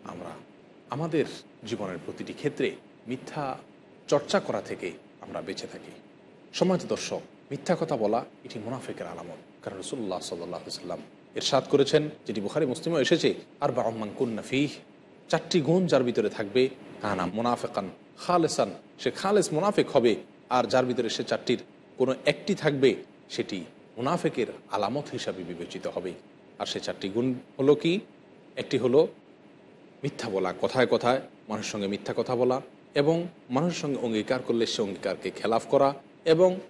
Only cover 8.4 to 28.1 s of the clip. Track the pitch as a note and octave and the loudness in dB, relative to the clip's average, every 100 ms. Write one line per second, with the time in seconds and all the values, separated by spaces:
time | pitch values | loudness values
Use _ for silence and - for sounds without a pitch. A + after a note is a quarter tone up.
8.4 | A#2+ A#2 G#2 B2+ - - F2 E2+ E2+ D#2+ | -14 -12 -8 -10 -10 -10 -10 -10 -12 -16
9.4 | - - - F#2+ F#2 C#3 G#2 F2+ - F2 | -18 -14 -12 -10 -8 -6 -4 -4 -6 -8
10.4 | E2+ E2+ - - F2+ E2 - - - - | -8 -8 -8 -10 -8 -10 -10 -20 -12 -6
11.4 | - C3+ C3 C#3+ C3+ D3+ D3+ - - G#2+ | 2 2 4 4 6 2 2 -6 -8 -6
12.4 | G2+ - C#3+ A#2+ E3 E3 B2 E3 C3 F2 | -4 0 0 0 0 2 4 4 4 0
13.4 | - - C#3+ B2+ A2 A2+ G#2+ G2 B2+ G#2+ | -6 -4 -2 0 -2 -2 -6 -2 -2 -2
14.4 | - C3+ D3 - - - - - - E3 | -2 0 0 -4 -16 -20 -20 -20 -2 -2
15.4 | - F3+ C#3 F3 F3 C#3+ B2 A#2 G#2+ - | 2 2 4 4 4 4 4 2 0 -2
16.4 | G2+ B2 C3+ - - - G#2 F#2+ F2+ G2+ | 0 2 2 0 -16 -8 -2 0 -2 0
17.4 | A#2+ A#2+ - - F#2+ - - - - F3+ | 0 0 -2 -4 -6 -10 -20 -8 2 4
18.4 | D#3+ - A2 - - - B2+ - F#3+ G#3 | 4 2 0 -2 -16 -6 -4 -2 2 2
19.4 | E3+ D3+ G3 G3+ C#3+ C#3 A#2 G#2+ - - | 2 0 2 2 4 4 4 4 -2 -20
20.4 | - B2+ A2 B2+ B2+ A#2+ A2+ - A#2+ A2 | 0 2 4 2 2 0 0 -2 -2 -2
21.4 | - A#2 - - - - C3 B2+ - D3 | 0 0 -2 -20 -16 0 0 2 0 0
22.4 | - F#3 D3+ C#3+ C3 F#2+ - - - - | -2 0 0 4 4 4 -4 -20 -8 -6
23.4 | A2+ G2 D#2+ - - - C3 - E3 - | -4 -6 -10 -16 -16 -4 -2 0 0 0
24.4 | G#2+ - - G2+ G2+ C3+ C#3+ B2 - F#2 | -2 -4 -6 -2 0 -2 -4 -6 -6 -6
25.4 | E2+ F2 E2 - G2 F#2 F2+ E2 - - | -8 -8 -10 -8 -6 -6 -6 -8 -16 -20
26.4 | - - G2+ G#2 - - G2 G#2 C3 B2+ | -20 -10 -6 -4 -6 -6 -4 0 0 -2
27.4 | - - C3+ D3 E3 F#3+ - | -8 2 4 4 4 0 -4